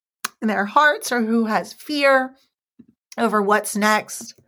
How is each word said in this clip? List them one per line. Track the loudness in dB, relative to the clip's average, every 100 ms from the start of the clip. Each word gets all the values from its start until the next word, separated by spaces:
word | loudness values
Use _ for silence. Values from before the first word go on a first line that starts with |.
| _ _ -16 _
in | -4
their | -2
hearts | 0 4 4 2 -2
or | -2
who | 0 0
has | 0 -2 -4
fear | -12 -8 0 2 2 0 -10 _ _ _ _ _ _ _ -4
over | 0 0
what's | 2 0 -2 -2
next. | 0 0 -2 -12 -16 -20